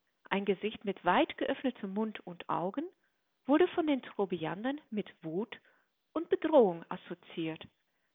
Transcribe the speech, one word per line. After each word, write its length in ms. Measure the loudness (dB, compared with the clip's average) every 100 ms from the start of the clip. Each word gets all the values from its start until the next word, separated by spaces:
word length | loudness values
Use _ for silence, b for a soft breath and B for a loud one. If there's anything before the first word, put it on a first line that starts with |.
| _ _ -2
Ein 160 | 0
Gesicht 400 | 2 0 -2 -4
mit 180 | -6 -2
weit 360 | 4 4 4 0
geöffnetem 560 | -4 -2 -4 -4 -6
Mund 260 | -4 -4 -6 -12
und 200 | -10 -4
Augen 340 | -2 -2 -4 -8 -10 _ _ _ _ 2
wurde 220 | 4 4
von 180 | 2 0
den 160 | 0
Trobriandern 760 | -2 -4 -4 -2 -4 -4 -6 -6 -6
mit 200 | -8 -8 -10
Wut 340 | -6 -4 -6 -10 b b b b _
und 160 | -6 -2
Bedrohung 560 | 0 6 6 6 4 -6
assoziiert, 760 | -10 -10 -14 -12 -6 -6 -6 -14 _ _ _ _